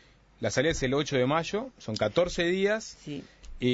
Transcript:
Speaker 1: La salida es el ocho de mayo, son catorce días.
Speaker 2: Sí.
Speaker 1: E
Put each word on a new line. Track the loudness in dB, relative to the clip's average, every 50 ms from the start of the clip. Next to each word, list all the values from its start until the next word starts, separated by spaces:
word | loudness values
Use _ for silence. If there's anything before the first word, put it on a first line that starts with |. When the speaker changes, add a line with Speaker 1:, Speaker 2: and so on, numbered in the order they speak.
| -20 -20 -20 _ _ _ _ -6
Speaker 1:
La | -4 -2
salida | 0 2 2 2 2
es | 0 0
el | 0 2
ocho | 0 0 0 2
de | 2 2
mayo, | 4 2 0 0 -2 -4 -4 -4 -6 -12 -12
son | -8 -6 -2
catorce | 0 0 0 2 2 0 2 2 0 0
días. | 2 2 2 2 2 0 0 -4 -8 -16 -16 -12
Speaker 2:
Sí. | -10 -10 -10 -10 -14 -18 -20 -16 -16 -8 -2
Speaker 1:
E | 2 2